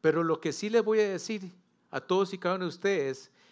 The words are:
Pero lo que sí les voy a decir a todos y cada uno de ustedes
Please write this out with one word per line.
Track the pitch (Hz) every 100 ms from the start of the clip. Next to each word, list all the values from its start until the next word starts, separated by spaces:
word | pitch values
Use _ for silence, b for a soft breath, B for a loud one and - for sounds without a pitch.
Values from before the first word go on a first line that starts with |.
Pero | 160 156
lo | 165 160
que | 160
sí | 143 208
les | 226
voy | 208 220
a | 208
decir | 185 - 214 185 - _ _ _
a | 135
todos | - 185 190
y | 190
cada | 180 185
uno | 180
de |
ustedes | 175 196 190 139 131 - b b